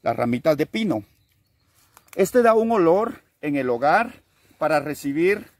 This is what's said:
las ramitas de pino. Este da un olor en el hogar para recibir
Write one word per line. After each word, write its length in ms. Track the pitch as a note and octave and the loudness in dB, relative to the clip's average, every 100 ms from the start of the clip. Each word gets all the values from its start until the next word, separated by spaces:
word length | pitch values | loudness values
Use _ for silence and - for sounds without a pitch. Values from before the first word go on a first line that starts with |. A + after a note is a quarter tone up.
las 120 | - | -4
ramitas 420 | A#2 A#2+ A#2+ D#3+ D3 | -2 -2 0 0 0
de 80 | D3+ | -2
pino. 380 | A3 G#3+ A2 - _ _ _ _ _ _ _ _ - _ | -4 -4 -4 -8 _ _ _ _ _ _ _ _ -20 _
Este 280 | - F#3+ B3 | -2 0 4
da 120 | A#3 | 4
un 160 | A3 A3+ | 4 2
olor 500 | A3+ E3 F#3 A3+ - _ _ | 2 4 2 0 -8 _ _
en 160 | D3+ C#3+ | -6 -4
el 140 | B2+ | -2
hogar 520 | A#2+ C#3+ F#3+ A#3 - _ _ _ _ | 0 2 0 -2 -10 _ _ _ _
para 220 | D#3 D3+ | -2 -2
recibir 680 | C#3+ C#3+ C#3 C#3+ F3+ G#3 - | -2 -8 -6 0 0 0 -8